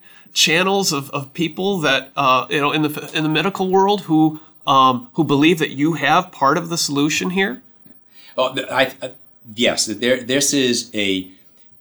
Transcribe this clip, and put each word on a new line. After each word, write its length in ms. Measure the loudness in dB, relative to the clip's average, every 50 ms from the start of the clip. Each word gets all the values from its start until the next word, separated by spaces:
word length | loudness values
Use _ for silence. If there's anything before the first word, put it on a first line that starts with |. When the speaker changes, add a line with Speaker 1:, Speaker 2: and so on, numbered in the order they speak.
| _ _ _ -20 _ _ -2
Speaker 1:
channels 600 | 0 0 2 2 2 2 2 0 0 0 -2 -2
of, 180 | -4 -4 -6
of 220 | -8 -8 -10 -8 -6
people 440 | -4 -4 -4 -4 -4 -4 -2 -2 0
that, 320 | 0 0 0 0 -2 -4 -4
uh, 300 | 0 2 2 2 2 0 0
you 100 | -2 0
know, 100 | 0 0
in 120 | 0 0 0
the, 280 | -2 -2 -6 -10 -6 -4
in 100 | -2 -2
the 40 | 0
medical 400 | 0 0 0 -2 -2 -2 -2 0
world 340 | 2 2 4 4 2 0 0
who, 360 | 0 2 4 4 4 2 -2 -14 _ _ _ -2
um, 420 | 2 4 4 4 4 2 0 -4 -6 -2
who 100 | -2 0
believe 340 | 2 2 4 4 4 4 2
that 120 | 0 -4
you 240 | -2 -2 -2 0 0
have 360 | 0 2 2 2 2 0 -2
part 260 | -4 0 2 2 2
of 120 | 0 -2 -4
the 100 | -6 -4
solution 520 | -4 -4 -2 0 0 0 -2 -2 -4 -4
here? 320 | -2 -2 -2 -2 -4 -8 -14 _ _ _ _ _ _ _ _ _ _ _ -20 -10 -4
Speaker 2:
Well, 160 | -2 -2 -2 -2
the, 180 | -6 -8 -4 -2
I, 200 | 0 0 -2 -2 -10 -14
uh, 60 | -14 -14 _ _ _ _ _ _ -12 -4
yes, 300 | 0 0 0 0 0 -4
there, 360 | -4 -4 -4 -2 0 0 -2 -2
this 320 | -2 -2 -2 0 0 0
is 340 | 0 0 0 -2 -2 -6 -8 -6
a, 340 | -4 -2 -2 -2 -2 -4 -8 -14 _ _ _ _ _ _ _ _ _